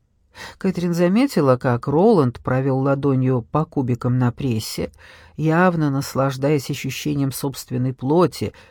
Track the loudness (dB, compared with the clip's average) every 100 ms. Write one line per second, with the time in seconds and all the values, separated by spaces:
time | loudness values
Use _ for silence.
0 | _ _ _ -20 -20 -6 -4 -2 -2 2
1 | 2 4 2 2 4 2 2 -2 0 2
2 | 4 4 2 0 -4 -2 0 0 0 0
3 | 2 2 2 0 -2 -4 -2 -2 -2 -2
4 | 0 0 0 0 -2 -4 -4 -8 -10 -12
5 | -20 -20 -18 -4 0 4 2 2 0 -2
6 | -4 -2 -2 0 0 0 -2 -6 -8 -6
7 | -4 -2 -2 -4 -8 -8 -8 -4 -4 -4
8 | 0 2 2 0 -8 -8 -20